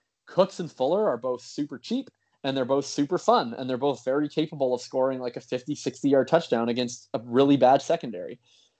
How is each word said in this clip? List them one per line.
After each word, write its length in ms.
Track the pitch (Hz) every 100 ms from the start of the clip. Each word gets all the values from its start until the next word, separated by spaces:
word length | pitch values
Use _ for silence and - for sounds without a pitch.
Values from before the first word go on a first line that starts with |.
| _ _ -
Cooks 320 | - 190 -
and 120 | 165
Fuller 360 | - 131 190 214
are 80 | 120
both 240 | 127 123
super 360 | - - 147 135
cheap, 320 | - 247 269 - _ _
and 120 | 139 135
they're 100 | 123
both 200 | 135 143
super 320 | - 143 175
fun, 380 | - 233 127 113
and 120 | 131
they're 80 | 127
both 280 | 143 127 -
very 240 | 139 147
capable 440 | 165 165 151 131
of 80 | 120
scoring, 380 | - 131 131 131
like, 160 | 123 127
a 60 |
fifty, 320 | - 123 -
sixty 360 | 147 135 - 139
yard 180 | 135 127
touchdown 420 | 165 165 117 117
against 400 | 120 123 123 - 123
a 40 | 117
really 320 | 120 139 139
bad 240 | 127 139
secondary. 580 | - 170 131 90 90 - _ _ _ _